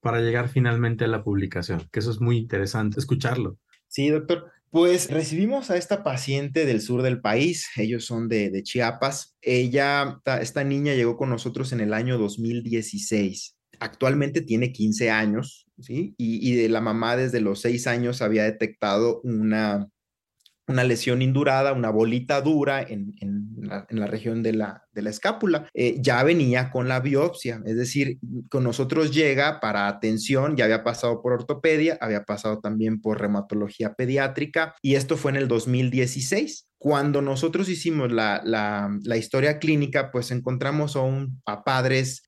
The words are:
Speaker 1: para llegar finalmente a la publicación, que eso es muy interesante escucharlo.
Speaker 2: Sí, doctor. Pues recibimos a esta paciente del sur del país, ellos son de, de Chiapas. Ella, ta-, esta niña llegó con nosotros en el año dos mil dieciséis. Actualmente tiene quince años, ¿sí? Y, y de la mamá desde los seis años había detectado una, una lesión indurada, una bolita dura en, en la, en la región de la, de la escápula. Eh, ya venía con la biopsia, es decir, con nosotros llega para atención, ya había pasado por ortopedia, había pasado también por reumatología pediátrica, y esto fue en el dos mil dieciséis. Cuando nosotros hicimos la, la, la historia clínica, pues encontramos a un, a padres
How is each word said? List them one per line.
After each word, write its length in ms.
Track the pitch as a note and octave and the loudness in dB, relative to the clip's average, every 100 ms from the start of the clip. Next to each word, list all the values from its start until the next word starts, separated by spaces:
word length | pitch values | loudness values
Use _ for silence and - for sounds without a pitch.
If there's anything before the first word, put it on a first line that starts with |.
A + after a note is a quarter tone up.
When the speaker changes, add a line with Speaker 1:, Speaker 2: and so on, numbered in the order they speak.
Speaker 1:
para 180 | A#2 A#2 | -2 0
llegar 300 | A#2 A#2+ B2 | 2 0 0
finalmente 540 | C3+ A#2+ A#2 A#2 A#2 | 2 2 2 2 0
a 40 | A#2 | 0
la 160 | A2 | 0
publicación, 640 | G#2+ G2+ F#2+ F2+ F2 E2+ - | -2 -2 -2 -4 -4 -4 -4
que 100 | A2+ | -4
eso 100 | A2+ | -2
es 100 | G#2+ | 0
muy 160 | A#2 A#2 | 2 2
interesante 640 | A2+ G2+ G2 A2 G#2+ G#2+ | 0 -2 -2 -2 -2 -2
escucharlo. 560 | C3+ B2 B2 B2 F#2+ - _ _ _ | -2 0 0 0 -4 -6 _ _ _
Speaker 2:
Sí, 220 | - C#3+ | -2 2
doctor. 400 | D3+ D3+ E3+ - _ _ | 2 0 -2 -4 _ _
Pues 420 | D#3+ F3 F3+ - | 4 6 4 0
recibimos 600 | D#3 D3 D#3+ G#3+ C#4 A#3+ | -2 -2 0 0 0 -2
a 80 | F3+ | -2
esta 240 | F3+ G3+ | 0 -2
paciente 640 | D#3+ C3 C3+ C#3 C#3+ D#3 C#3+ | -2 -4 -2 -2 0 0 2
del 160 | A2 | 2
sur 180 | A2+ B2 | 0 0
del 220 | B2+ B2 | 0 0
país, 460 | G#2 A#2 E3 D#3+ - B2 | 0 2 2 0 -6 -4
ellos 280 | A2 A#2+ | -2 -2
son 240 | - A#2 A2+ | -4 -4 0
de, 220 | A2 G2 | 0 0
de 120 | G2 | -2
Chiapas. 760 | G2+ B2 A#2 A#2+ C3+ C#3 - _ | -4 -2 -2 0 -2 -4 -12 _
Ella, 800 | - B2 B2+ C#3 C#3 C#3+ C#3 C3+ | 0 2 2 2 2 2 0 -4
ta-, 200 | C3+ B2+ | -2 -2
esta 220 | C3+ D3 | -2 -2
niña 280 | C#3 C#3 C#3+ | -2 0 0
llegó 240 | C3 A#2 A#2 | 2 2 0
con 140 | C3+ | -2
nosotros 420 | A#2 B2 A#2+ C3 | -2 -4 -6 -4
en 80 | A#2+ | -2
el 140 | G#2+ | 0
año 240 | G#2+ B2+ B2 | 0 0 0
dos 200 | G#2 G#2 | 0 -2
mil 240 | A2+ A#2 | -4 -4
dieciséis. 920 | A#2 A2+ A2 G2+ - G#2+ G2 G2 - _ _ - | -2 -2 -2 -6 -2 0 0 -2 -14 _ _ -12
Actualmente 640 | A2+ - C3 C#3 C#3 D#3+ | -10 0 2 2 0 -2
tiene 300 | A2 A2+ B2+ | 0 0 0
quince 380 | C3 G#2+ G#2+ A#2 | 0 0 2 2
años, 560 | A2 G#2+ G#2+ C3+ - _ - | 2 2 0 -4 -12 _ -20
¿sí? 360 | B2+ C3 G3+ - | -10 -6 -6 -4
Y, 320 | A2+ A2+ B2 | -4 -2 0
y 60 | A#2+ | 2
de 120 | A2+ | 4
la 120 | A2+ | 2
mamá 360 | A2 A2+ A2+ B2 | 0 0 0 0
desde 240 | C3 A#2+ | 0 0
los 200 | G#2 G2+ | 0 0
seis 260 | A#2+ B2 B2+ | 0 0 0
años 360 | A#2+ A#2+ B2 | 0 0 0
había 220 | G#2+ A2 | 0 2
detectado 760 | G#2+ G#2+ G#2+ - G#2 G#2 A#2 A#2 | 2 0 -4 -2 0 2 2 0
una, 640 | B2+ A2 A2 G#2+ G#2+ G2+ G2+ _ _ _ _ _ _ _ - | -2 0 2 2 0 -2 -4 _ _ _ _ _ _ _ -2
una 160 | B2+ | 2
lesión 380 | B2+ A#2 B2+ B2 | 2 2 0 2
indurada, 540 | C3 C3+ C#3+ C3+ C#3 | 2 2 4 4 2
una 160 | B2+ A2+ | 0 0
bolita 500 | G#2+ A2+ B2 B2+ C#3+ | 2 2 0 0 0
dura 400 | C#3+ D#3 C#3 C3+ | 2 2 2 0
en, 320 | - G#2 G2+ - | -4 -8 -8 -8
en 340 | G2+ G2+ G#2 A2+ | -6 -6 -6 -10
la, 260 | G2+ G2 - | -10 -10 -6
en 100 | A2+ | -4
la 60 | G2+ | -4
región 360 | A2 A2+ A2+ | -4 -4 -2
de 120 | A2+ | 0
la, 300 | A2 G2+ - _ | 0 -2 -6 _
de 100 | G#2 | -8
la 80 | G#2 | -6
escápula. 580 | - G3 A3 G3 D3+ - | -4 -4 0 0 0 -2
Eh, 220 | - B2 - | -2 0 2
ya 220 | B2+ A#2+ | 2 4
venía 480 | D3 F3 C3 B2+ B2+ | 4 4 4 2 0
con 180 | C3 B2+ | -2 0
la 120 | B2+ | 0
biopsia, 600 | C3+ C3+ F3 - B2 A2+ G#2+ | 2 2 0 -2 -8 -8 -4
es 100 | A2+ | -2
decir, 420 | B2 C#3+ C3+ C3 - B2 - | -2 0 -2 -4 -8 -10 -4
con 160 | C3+ | 0
nosotros 500 | B2 A#2+ C3 D3+ D3+ | 0 0 0 2 2
llega 460 | C#3+ D3 C3+ D3 - | 4 4 4 2 0
para 280 | A2 G#2 G2+ | -2 0 0
atención, 680 | G2+ A2 A2 A#2+ C3+ C#3+ C3+ | 0 0 0 0 2 2 2
ya 80 | |
había 180 | A2 A2 | 4 4
pasado 380 | A#2 A#2 A#2+ A2+ | 0 0 0 0
por 140 | B2 | 0
ortopedia, 640 | B2 B2 C3+ D#3+ D#3 D#3+ - | 0 -2 0 2 4 2 0
había 240 | A2+ G#2 | -2 -2
pasado 360 | G#2 G#2 A2 G#2+ | -4 -4 -4 -4
también 420 | G#2+ A2 A2 G#2+ | -2 -2 0 0
por 180 | A2 G#2+ | -2 -2
reumatología 720 | G#2 G2+ G2+ G#2+ G2+ - G#2+ | 0 -2 -2 -4 -4 -4 -6
pediátrica, 840 | - B2+ C3+ C3+ C3+ D3 D#3+ D#3+ - | -2 0 0 0 -2 -2 -2 -2 -2
y 140 | C#3 | 2
esto 240 | C#3 C3+ D3 | 2 2 0
fue 140 | C#3 | 0
en 40 | C3+ | 0
el 120 | C3 | 0
dos 200 | A#2 B2 | 0 2
mil 220 | B2 B2+ | 0 2
dieciséis. 760 | B2+ B2 C3+ C3 G3 D4+ - - _ | 2 0 -2 -2 0 -2 -6 -20 _
Cuando 420 | C#3+ C#3+ D3 C#3+ | 2 2 2 2
nosotros 480 | C#3 C3 E3 F3 F#3 | 0 0 0 0 -2
hicimos 420 | E3+ E3 D#3 B2 | -2 -2 0 0
la, 300 | A2+ G#2+ G2+ | 2 2 0
la, 560 | A2 A2 G#2 G#2 G2+ G2+ | 0 0 0 -2 -2 -4
la 160 | A2 A2+ | -2 -2
historia 400 | A2 C3+ D3 D3+ | 0 0 2 2
clínica, 520 | D#3 D3+ C3+ C#3 C3+ | 2 2 2 0 -2
pues 200 | B2+ A#2+ | -4 -4
encontramos 680 | B2 B2+ B2+ C3+ D3+ D3 D3 | -4 -2 -2 0 0 0 0
a 60 | |
un, 400 | C3 C3+ C3+ C3 | 0 0 -4 -8
a 180 | - G#2 | -6 -4
padres 600 | C#3 C3 B2+ C3 C3 - | 0 2 2 2 0 -6